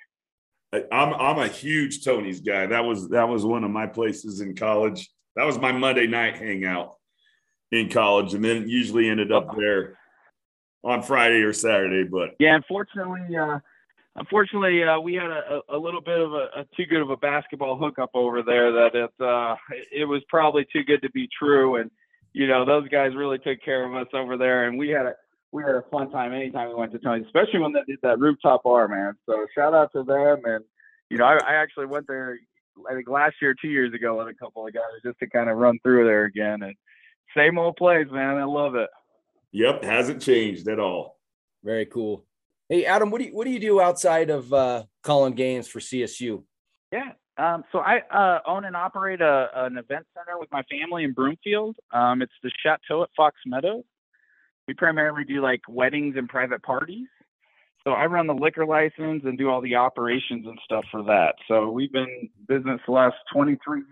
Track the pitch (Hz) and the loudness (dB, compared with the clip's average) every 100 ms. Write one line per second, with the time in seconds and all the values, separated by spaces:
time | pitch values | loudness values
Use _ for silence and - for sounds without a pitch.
0 | _ _ _ _ _ _ _ 107 - 120 | _ _ _ _ _ _ _ -8 -2 0
1 | 151 - 131 151 113 - 143 156 139 - | 0 0 0 0 -4 -6 -4 -2 -2 -4
2 | 135 120 98 92 104 98 95 117 117 104 | -2 0 -2 -6 -4 -2 0 -2 -2 -4
3 | 87 117 117 120 104 117 104 107 110 117 | 0 0 2 0 -2 -2 -2 -4 -6 -2
4 | 113 - 107 98 98 95 110 107 110 92 | -4 -4 -10 -10 -10 -4 0 2 0 -2
5 | - _ _ - 147 123 131 127 131 123 | -12 _ _ -4 -2 0 -2 2 2 2
6 | 117 117 113 113 110 98 92 90 85 - | 2 2 -2 -4 -6 -4 -4 -4 -6 -14
7 | _ _ _ _ _ _ _ 113 98 117 | _ _ _ _ _ _ _ -2 2 2
8 | 104 101 98 104 110 113 107 123 107 117 | 4 4 2 0 0 0 0 -2 2 2
9 | 113 107 101 117 - 107 104 98 92 - | 2 2 2 2 2 -2 0 0 -2 -12
10 | _ _ _ _ _ _ _ _ - 120 | _ _ _ _ _ _ _ _ -4 -4
11 | - 135 117 117 107 104 113 101 95 95 | 0 4 6 6 4 2 2 2 2 0
12 | 92 90 85 - 156 156 - 190 202 202 | 0 -2 -4 2 4 4 2 -6 -6 -8
13 | 185 185 180 165 151 147 - _ _ _ | -8 -10 -6 -4 -2 -4 -10 _ _ _
14 | _ - - 208 202 208 190 175 165 160 | _ -14 0 2 2 0 2 2 4 2
15 | 170 180 170 156 147 147 - 147 165 170 | 0 -4 -4 -6 -6 -8 -6 -6 -6 -6
16 | 160 170 160 151 131 143 143 - 160 160 | -2 0 0 -2 -6 -8 -10 -8 -2 0
17 | 139 135 143 147 - 143 135 131 151 135 | 0 -2 -2 -2 -4 -6 -4 -2 -4 -4
18 | 127 123 123 120 117 120 120 117 117 120 | -2 0 0 0 2 4 4 4 4 2
19 | 117 - 127 120 117 110 - 127 - 139 | -4 -4 0 0 0 -4 -8 -16 -10 -6
20 | 151 139 - 165 151 147 139 156 143 143 | -4 -4 0 2 4 2 0 -2 2 2
21 | 135 131 123 - 147 139 131 120 113 - | 0 -6 -8 -2 4 6 6 2 -4 -10
22 | _ _ _ - 135 127 127 147 139 143 | _ _ _ -2 2 4 4 2 2 0
23 | 135 131 143 135 143 131 - 131 127 127 | 0 -2 -4 -4 -4 -6 -4 -4 -2 -6
24 | 123 135 127 127 127 127 120 123 147 147 | -6 -6 -4 0 2 2 0 -2 -2 0
25 | 123 - _ _ _ 151 143 127 - 147 | -2 -6 _ _ _ -6 -2 -2 -2 -6
26 | 139 139 120 131 131 131 120 117 113 113 | -4 -4 -6 -6 -6 -6 -6 -6 -6 -6
27 | 131 113 113 160 214 190 156 147 135 135 | -4 -4 0 2 2 2 0 -2 -4 -2
28 | 127 117 147 143 151 127 123 123 107 101 | 0 4 4 4 4 4 6 4 4 0
29 | 101 104 - 110 107 - 147 160 147 139 | -4 -6 -4 -4 -2 0 4 4 4 0
30 | 127 135 147 147 117 110 110 _ _ _ | 0 2 4 2 0 -4 -8 _ _ _
31 | _ 120 123 156 131 156 156 - 135 147 | _ 2 4 4 4 0 -2 -6 -8 -8
32 | 139 135 127 120 117 _ _ _ - 131 | -8 -8 -10 -12 _ _ _ _ -10 -10
33 | 123 139 151 - 143 131 156 143 123 113 | -4 0 0 0 -2 -2 -2 -2 -2 -2
34 | 117 113 113 107 117 113 110 110 117 113 | -4 -4 -6 -12 -16 -14 -10 -8 -10 -10
35 | 123 120 120 120 117 110 123 117 127 123 | -12 -10 -4 0 0 4 2 4 4 6
36 | 113 107 104 101 104 107 98 104 _ _ | 6 4 2 -2 -4 -4 -10 -16 _ _
37 | _ _ _ 151 151 175 170 - 175 170 | _ _ _ 2 4 4 -2 2 4 4
38 | 143 135 135 143 139 147 143 123 107 - | 2 -2 -2 -2 -2 -2 0 -2 -4 -8
39 | _ _ _ _ _ 98 120 143 - 113 | _ _ _ _ _ 2 2 2 0 0
40 | 123 - - 120 107 90 95 110 98 87 | 0 -2 2 4 2 -4 -4 -2 -2 -4
41 | - - _ _ _ _ 104 113 107 120 | -8 -16 _ _ _ _ -6 -4 -4 -6
42 | 107 101 _ _ _ _ - 175 175 202 | -6 -8 _ _ _ _ -2 0 2 2
43 | 214 226 226 208 262 247 214 196 180 180 | 0 -2 -6 -6 -6 -4 2 4 4 2
44 | 180 165 160 147 123 139 127 120 110 _ | 2 2 2 -2 0 0 2 -2 -8 _
45 | - 143 135 120 131 127 113 113 - 127 | 2 4 4 0 -2 -4 -8 -14 -8 -6
46 | 110 - 120 104 - _ _ _ _ 214 | -6 -6 -8 -8 -12 _ _ _ _ -10
47 | 262 - _ - 160 170 - 185 160 233 | -10 -16 _ -4 -2 -2 -4 -4 0 0
48 | - 196 190 170 - 190 202 175 185 196 | 0 2 2 2 -2 -6 -6 -6 -6 -4
49 | 190 185 160 139 127 127 127 127 117 143 | -6 0 2 2 0 -4 -6 -6 -10 -10
50 | 165 175 175 175 156 143 - 143 165 175 | -10 -18 -12 -12 -8 -8 -8 -8 -6 -4
51 | 147 127 135 160 208 208 214 220 _ 120 | -4 -2 -2 -2 -4 -2 -4 -10 _ 0
52 | 123 127 127 _ 127 - 156 156 - 156 | 2 2 -4 _ -12 -4 -2 -2 -2 -4
53 | 170 - 151 - 127 127 170 233 - _ | -2 2 2 0 -6 -4 -4 -4 -10 _
54 | _ _ _ _ _ _ - 135 170 156 | _ _ _ _ _ _ -14 -2 0 2
55 | 151 147 139 139 135 123 - 120 127 147 | 0 -2 -4 -2 0 -2 -6 -2 0 0
56 | 147 135 123 131 127 117 - 131 160 208 | -2 -4 -6 -4 -4 -4 -4 -4 -6 -10
57 | 254 _ _ _ _ _ _ _ - 120 | -16 _ _ _ _ _ _ _ -2 0
58 | 160 175 160 139 156 165 156 156 156 - | 0 0 0 0 -2 0 0 2 0 -2
59 | 156 156 131 127 135 127 123 120 123 - | -6 -4 -6 -2 -2 -2 0 2 2 0
60 | 120 127 - 120 110 117 - 110 - 110 | -2 -2 -4 -10 -12 -16 -6 -6 -4 -6
61 | 104 104 80 - - 110 107 117 139 131 | 2 4 4 0 0 0 2 -2 -2 -2
62 | 127 127 113 _ - 135 131 123 - 131 | -4 -8 -16 _ -2 -2 -2 -6 0 4
63 | 127 - - 143 143 - - 147 139 | 4 2 -2 0 2 0 -4 -8 -4